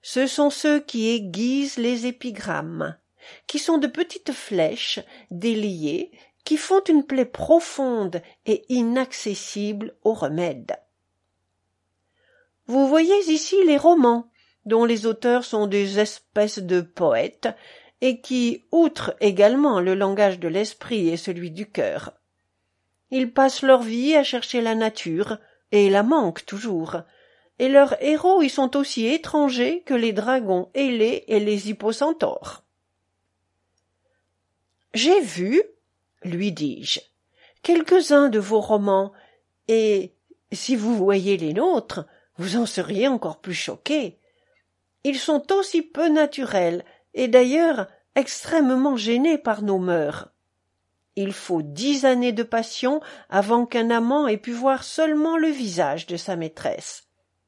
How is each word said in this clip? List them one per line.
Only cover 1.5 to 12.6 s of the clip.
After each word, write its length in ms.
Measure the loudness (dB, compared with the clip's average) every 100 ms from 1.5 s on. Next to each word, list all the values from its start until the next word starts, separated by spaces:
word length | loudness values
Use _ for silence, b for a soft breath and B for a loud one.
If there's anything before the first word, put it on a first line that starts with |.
| 0 -2 -2
les 280 | -2 -2 -4
épigrammes, 880 | -6 -12 -10 -8 -6 -6 -8 -8 -10 _ _ B B -10
qui 100 | -6
sont 220 | 0 0
de 80 | 0
petites 460 | -4 -6 -6 -10
flèches 680 | -10 -6 0 0 -2 -6 -8 -10 B B
déliées, 800 | -6 -2 -2 -2 -4 -4 -4 -6 b b b
qui 140 | -4 -2
font 240 | 2 0 4
une 160 | 2
plaie 220 | 2 -2 -2
profonde 960 | -4 4 4 4 -4 -2 -2 -4 -6 b b -2
et 200 | -2 0
inaccessible 1300 | -2 0 0 -2 -6 -8 -8 -10 -8 -6 -6 -10 -2
au 100 | -2
remède. 640 | 0 -4 -2 -4 -6 -10 -12 _ _ _ _ _ _ _ _ _ _ _ _ _ _ _ _ _ _